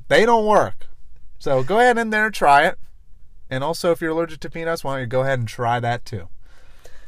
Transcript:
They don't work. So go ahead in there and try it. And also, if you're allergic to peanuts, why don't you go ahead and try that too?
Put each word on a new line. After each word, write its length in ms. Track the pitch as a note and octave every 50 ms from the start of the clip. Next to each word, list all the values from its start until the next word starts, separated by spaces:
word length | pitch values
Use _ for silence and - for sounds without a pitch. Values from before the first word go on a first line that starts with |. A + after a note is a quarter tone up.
| - -
They 180 | C#3 E3 G#3+
don't 180 | A#3+ A#3+ A3+ G#3+
work. 400 | G#3 G#3 F3 B2 F#2+ - - - - - - - - - - - - - -
So 240 | - D3 C3+ C3 C3
go 160 | C3+ F#3+ A3+
ahead 180 | B3 B3+ A#3
in 140 | A#3 A#3 A3
there 160 | G#3+ G#3+ G#3+
and 80 | A3 G3+
try 320 | - F3 D3 C#3+ C#3+ D#3
it. 100 | F#3 - - - - - - - - - - - - - - - -
And 140 | C3 C3 C#3
also, 280 | D#3 E3 - - F3
if 80 | E3 -
you're 120 | E3+ D#3+
allergic 300 | D#3+ E3 E3+ D#3+ D#3+ C#3
to 80 | - D#3+
peanuts, 340 | - E3 E3 E3 E3 E3 -
why 100 | C#3 C3+
don't 80 | C3
you 60 | B2+
go 140 | A2 C3 C3
ahead 180 | C3 C3+ C3+ B2
and 80 | A#2
try 320 | G#2+ - - B2 A#2 A#2+ B2
that 260 | A#2 A#2+ A#2+ A#2 -
too? 220 | - A2+ G2 F#2+ - - - - - - - - - - - - - - - -